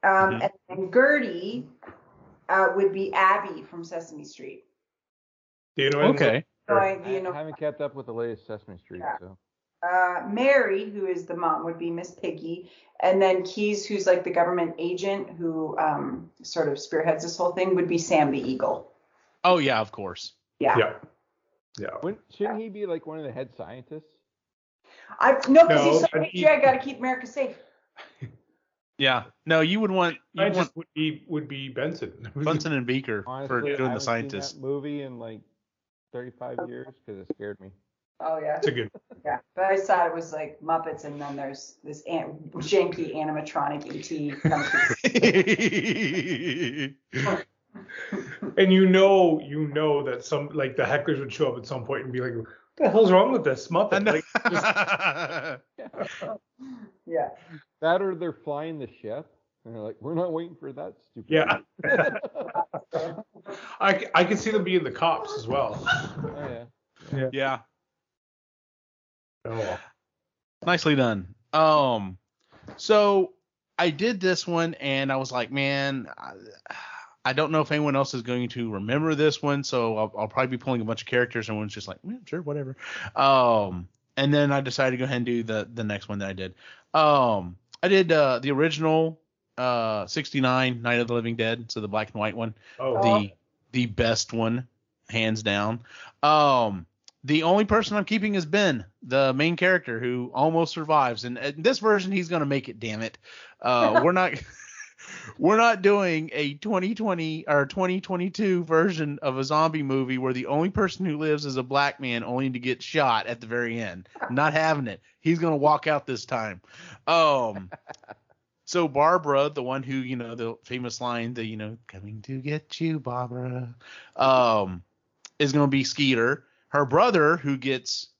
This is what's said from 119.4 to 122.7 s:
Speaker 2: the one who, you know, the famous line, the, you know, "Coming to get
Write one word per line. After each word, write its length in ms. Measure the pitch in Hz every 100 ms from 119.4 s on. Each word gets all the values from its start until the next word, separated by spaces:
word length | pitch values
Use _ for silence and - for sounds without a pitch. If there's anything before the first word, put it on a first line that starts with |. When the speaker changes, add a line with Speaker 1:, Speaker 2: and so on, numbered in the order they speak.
| 147
Speaker 2:
the 140 | 147
one 200 | 123 131
who, 120 | 127 135
you 200 | 127 127
know, 200 | 117 117
the 200 | 113 113
famous 380 | - 123 123 -
line, 320 | 123 120 117
the, 100 | 123
you 140 | 110 110
know, 200 | 107 113 -
"Coming 340 | 95 101 107
to 160 | 104 135
get 400 | 131 151 156